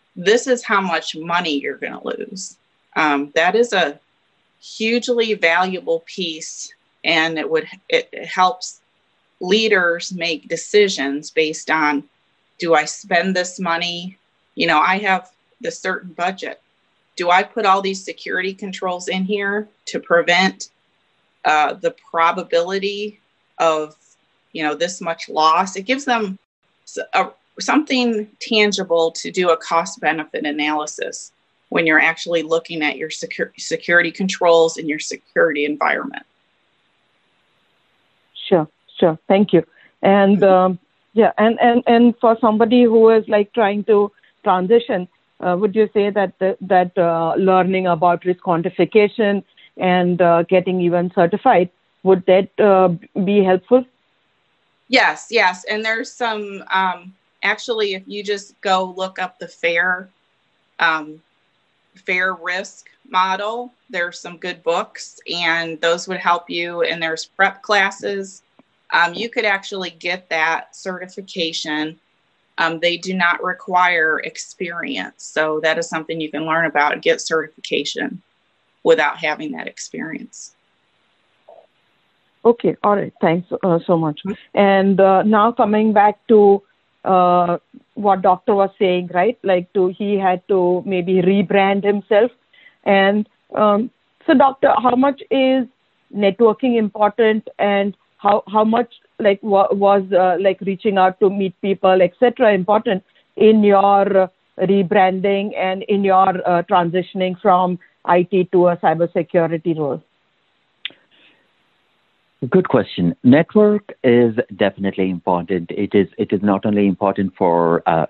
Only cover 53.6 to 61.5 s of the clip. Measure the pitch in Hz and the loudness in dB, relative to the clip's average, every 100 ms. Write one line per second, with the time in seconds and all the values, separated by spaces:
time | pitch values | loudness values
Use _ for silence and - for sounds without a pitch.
53.6 | - 254 254 _ _ _ _ _ _ _ | 2 2 2 _ _ _ _ _ _ _
54.6 | _ _ - 247 180 - - 220 190 190 | _ _ -2 0 0 -2 -4 0 0 -2
55.6 | - 214 220 226 277 - 233 214 202 196 | -8 -6 -4 -6 -8 -8 -6 -6 -10 -14
56.6 | - 190 190 175 180 _ _ - 196 220 | -6 -2 -2 -4 -14 _ _ -8 -6 -6
57.6 | - 220 202 190 190 202 202 202 196 _ | -6 -4 -4 -6 -10 -12 -8 -8 -10 _
58.6 | 202 185 185 180 185 185 180 - 208 - | -2 -2 -2 -6 -8 -8 -10 -10 -20 -6
59.6 | 170 170 185 185 190 _ _ _ _ _ | -4 -2 -2 -4 -8 _ _ _ _ _
60.6 | _ - 165 160 151 160 _ _ _ | _ -4 -2 -2 -6 -18 _ _ _